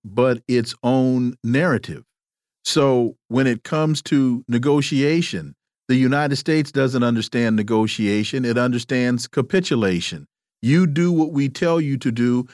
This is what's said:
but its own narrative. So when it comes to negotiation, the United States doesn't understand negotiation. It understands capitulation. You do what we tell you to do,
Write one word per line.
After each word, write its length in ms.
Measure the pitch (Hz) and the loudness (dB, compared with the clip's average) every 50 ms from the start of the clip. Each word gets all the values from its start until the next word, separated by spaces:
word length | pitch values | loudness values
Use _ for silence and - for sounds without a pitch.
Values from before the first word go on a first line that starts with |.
| - | -16
but 380 | 107 98 120 127 131 123 117 - - | -6 -2 2 2 2 2 0 -2 0
its 260 | 123 123 120 120 - - - | 0 0 0 -2 -6 -4 -2
own 540 | 123 131 131 131 131 127 127 123 123 123 - - | 0 2 2 2 2 2 0 0 -2 -4 -4 -4
narrative. 640 | 113 120 139 170 180 139 127 - - 78 - - _ _ _ _ _ _ _ _ _ _ _ _ | -2 0 0 2 2 0 0 -2 -6 -12 -14 -16 _ _ _ _ _ _ _ _ _ _ _ _
So 520 | - - 156 139 139 131 123 120 113 - - _ _ | -2 0 2 4 4 4 4 2 0 -2 -8 _ _
when 180 | 117 127 135 | -2 0 2
it 160 | 131 117 - - | 2 0 -2 -4
comes 400 | - 160 156 156 156 156 139 - | -4 -2 0 0 0 0 -2 -2
to 420 | - 156 143 135 127 123 120 - - | 0 0 2 2 2 0 -2 -4 -4
negotiation, 1080 | 120 120 120 147 143 147 139 - 151 135 139 143 160 170 170 - - 90 78 143 - _ _ _ _ _ _ | -2 0 2 2 2 2 0 0 0 0 0 2 2 0 -2 -2 -6 -8 -10 -12 -16 _ _ _ _ _ _
the 100 | - 127 | 0 2
United 400 | 131 131 127 139 143 147 143 139 | 2 4 2 2 2 0 0 -2
States 360 | 131 - - 160 156 147 139 - | -2 -2 0 0 0 0 -2 0
doesn't 300 | 139 135 127 127 127 120 | 0 0 0 0 0 0
understand 540 | 120 117 113 107 - - 123 117 113 110 | 2 0 0 -2 -2 -2 -2 0 0 0
negotiation. 880 | 107 104 104 113 110 110 107 - - 107 101 101 107 107 - - 135 127 | 0 0 0 2 2 2 0 -2 -2 -2 0 0 0 -2 -2 -4 -4 -2
It 100 | 120 117 | -2 0
understands 720 | 120 123 127 123 120 117 - 135 127 123 123 123 120 - | 0 0 0 -2 -2 -4 -4 -2 -2 0 0 -2 -2 -4
capitulation. 1000 | - - 147 127 - - 190 180 - 151 120 104 95 90 87 - - 87 76 71 - _ _ _ _ _ _ - | -4 -4 -4 -4 0 -2 -2 0 0 0 0 0 0 0 -2 -4 -6 -10 -12 -16 -20 _ _ _ _ _ _ -2
You 240 | 120 143 175 185 | 2 2 4 4
do 260 | 165 139 156 175 175 175 | 2 2 0 0 2 2
what 200 | 160 160 156 165 | 0 0 0 0
we 180 | 139 139 135 | -2 -2 -2
tell 280 | 135 - 180 170 170 170 | -2 -2 0 0 0 0
you 200 | 156 143 139 120 | 0 -2 -4 -2
to 120 | - 131 | -4 -4
do, 380 | 113 117 120 123 123 123 127 - | -2 0 0 0 0 0 -2 -6